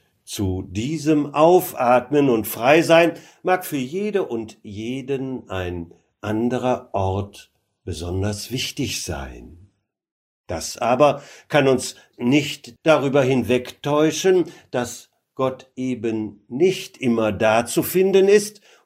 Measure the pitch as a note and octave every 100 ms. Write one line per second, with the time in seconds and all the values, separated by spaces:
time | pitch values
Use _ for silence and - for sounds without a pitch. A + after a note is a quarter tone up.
0 | _ _ - - G2 F#2 F#2 F#2 B2+ D#3+
1 | C#3+ D3+ C#3+ C#3+ D#3+ F3+ - - B2 B2
2 | B2 D3 C#3 A2+ G#2+ - B2 E3 D3 E3
3 | E3+ - - _ F3 F#3 - D3 B2+ F3+
4 | G#3 G3 D#3+ A#2 A2 - A2 G2+ A2+ C3
5 | B2+ C3+ C3 B2+ - F#2+ F2+ F2 E2+ -
6 | _ _ G#2 G#2+ A#2+ A#2+ B2 B2 - G2+
7 | F#2+ F#2+ G2+ - - _ _ _ - D#2
8 | F2 F#2 G2+ G2+ - B2+ - - A#2 -
9 | - D2 C2+ B1 A#1 E2+ G2 _ _ _
10 | _ _ _ _ _ F2 - - A#2 B2
11 | D3 C#3 - - _ D3+ C3+ B2+ - -
12 | _ - A#2+ D3 C#3+ - - - E3 D3+
13 | C#3 C#3 B2+ C3 G2+ B2+ B2+ - D3 D3
14 | D#3 D3+ F#3+ F#3 E3+ - _ B2+ A#2+ -
15 | - _ _ - C3 C3 - - B2+ A#2+
16 | A2+ A2 G#2+ - _ A#2+ F3+ F#3 - -
17 | C3 A2+ G#2+ F2+ A2 A2+ A#2+ F3 D3+ F#3
18 | F#3+ F#3+ G3 G#3 G3+ - _ _